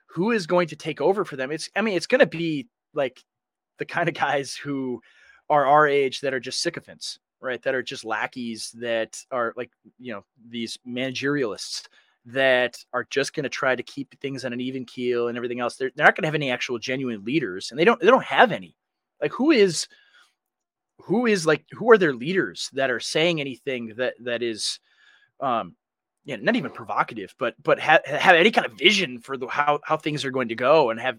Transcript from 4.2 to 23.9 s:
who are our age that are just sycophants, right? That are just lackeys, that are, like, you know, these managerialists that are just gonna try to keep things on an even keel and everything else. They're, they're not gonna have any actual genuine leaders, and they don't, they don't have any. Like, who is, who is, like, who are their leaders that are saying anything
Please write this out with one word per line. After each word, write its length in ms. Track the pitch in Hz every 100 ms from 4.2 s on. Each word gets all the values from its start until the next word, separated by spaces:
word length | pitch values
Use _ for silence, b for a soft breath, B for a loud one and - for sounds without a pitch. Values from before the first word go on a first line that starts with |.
| 147 143 135 -
who 460 | 143 139 131 117 b b b b _
are 160 | 147 135
our 220 | 151 151
age 340 | 143 135 -
that 120 | 139
are 60 | 131
just 220 | 123 -
sycophants, 580 | 170 151 - 78 - - _ _
right? 200 | 127 120
That 120 | 139 131
are 80 |
just 220 | 120 135 110
lackeys, 640 | 107 123 131 117 107 - 113
that 420 | 120 113 110 - -
are, 240 | 131 117 117
like, 140 | 123 _ 113 _
you 140 | 123
know, 100 | 101 - _ 117
these 300 | 117 113 - 123
managerialists 1000 | 123 131 123 139 147 120 92 - - - b b b
that 540 | 120 127 135 127 123 - -
are 140 | 123 117
just 240 | 135 135
gonna 160 | - 131
try 260 | - 135 123
to 60 |
keep 340 | - - 135 -
things 260 | 139 135 123
on 80 |
an 80 | 120
even 240 | 127 131 123
keel 420 | - 123 120 120
and 100 | 120
everything 220 | 120 123
else. 160 | 120 -
They're, 140 | 131 -
they're 100 | 165
not 100 | 220
gonna 120 | 156
have 80 | 151
any 160 | 139
actual 260 | 123 - 120
genuine 480 | - 131 131 110 101
leaders, 460 | 156 113 92 -
and 80 | 120
they 40 |
don't, 160 | 185 240
they 60 | 175
don't 180 | 262
have 280 | - 139 233
any. 240 | 123 90 _ _ _ _ _
Like, 140 | 151
who 160 | - 302
is, 380 | 277 196 156 - b b b b _ _ _ _ _ _ _
who 260 | - 202 247
is, 220 | 202 160
like, 180 | 151 -
who 180 | - 214
are 80 | 220
their 160 | 170
leaders 560 | 123 135 190 113 82 -
that 180 | 127 135
are 80 | 117
saying 420 | - 156 170 160
anything 520 | 139 120 - 127 113